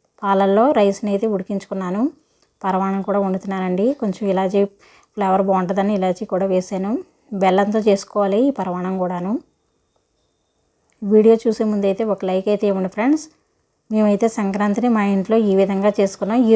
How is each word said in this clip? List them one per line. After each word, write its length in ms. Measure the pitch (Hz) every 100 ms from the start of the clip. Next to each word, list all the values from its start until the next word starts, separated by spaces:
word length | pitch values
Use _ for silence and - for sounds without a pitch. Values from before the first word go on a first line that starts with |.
| _ _
పాలల్లో 500 | 202 196 196 196 262
రైస్ని 380 | 254 202 196 208
అయితే 120 | 202 220
ఉడికించుకున్నాను. 760 | 202 190 196 - 190 185 196 277 - _ _ _ _
పరమాన్నం 380 | 196 185 190 196
కూడా 180 | 190 202 196
వండుతున్నానండి. 600 | 190 196 190 185 180 226 285
కొంచెం 240 | 214 180 202
ఇలాచీ 320 | 185 190 202 202 _ _ _ _
ఫ్లేవర్ 280 | - 190 190 190
బాగుంటుందని 460 | 190 180 190 196 208
ఇలాచీ 260 | 185 180 214
కూడా 140 | 185 190
వేసాను. 400 | 185 180 190 196 277 - _ - 196
బెల్లంతో 380 | 190 190 202 214 208
చేసుకోవాలి 520 | 196 - 208 196 202 277
ఈ 20 | 269
పరమాన్నం 360 | 185 180 180 190
కూడాను. 300 | 180 180 180 262 - _ _ _ _ _ _ _ _ _ _ _ _ _ _ -
వీడియో 320 | 202 214 220 226
చూసే 220 | 233 220 220
ముందైతే 340 | 208 196 190
ఒక 200 | 220 196 190
లైక్ 200 | 185 190
అయితే 140 | 208 208
ఇవ్వండి 200 | 190 185
ఫ్రెండ్స్. 300 | 208 247 302 - _ _ _ _ _ -
మేమైతే 360 | 214 214 202 226
సంక్రాంతిని 600 | 226 196 196 208 202 240 220
మా 60 | 202 196
ఇంట్లో 200 | 185 226 208
ఈ 20 | 190
విధంగా 300 | 196 196 202 202
చేసుకున్నాం. 380 | 196 - 196 233
ఈ 40 | 226